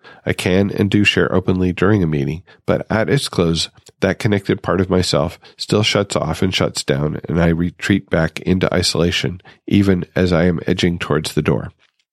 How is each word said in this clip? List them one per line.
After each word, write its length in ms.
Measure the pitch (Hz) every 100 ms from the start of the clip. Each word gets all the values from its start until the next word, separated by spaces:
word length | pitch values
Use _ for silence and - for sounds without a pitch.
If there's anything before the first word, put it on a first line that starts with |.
| - -
I 80 | -
can 380 | - 98 92 101
and 180 | - 101
do 140 | 104
share 280 | 101 - 82
openly 380 | 92 92 92 90
during 300 | 82 92 107
a 40 | 85
meeting, 380 | 76 69 80 - -
but 220 | - 87 -
at 220 | 107 110
its 180 | 139 -
close, 420 | - 85 82 - _ - -
that 200 | 95 92
connected 420 | 104 101 - 98
part 180 | - 90
of 80 | 92
myself 500 | 92 90 71 85 - - _
still 260 | - 104
shuts 320 | 110 113 104
off 280 | 82 71 82
and 120 | 95
shuts 300 | - 76 -
down, 360 | - 69 76 76 -
and 120 | 80
I 80 | 85
retreat 600 | 82 87 - - 98 -
back 320 | 87 80 -
into 320 | - 92 -
isolation, 720 | 90 90 - 85 - - 90 - - -
even 400 | 101 101 90 -
as 180 | - 92
I 120 | 85
am 160 | 90 82 -
edging 320 | 92 90 85
towards 360 | - 73 -
the 80 | -
door. 300 | 76 62 - - _ _ _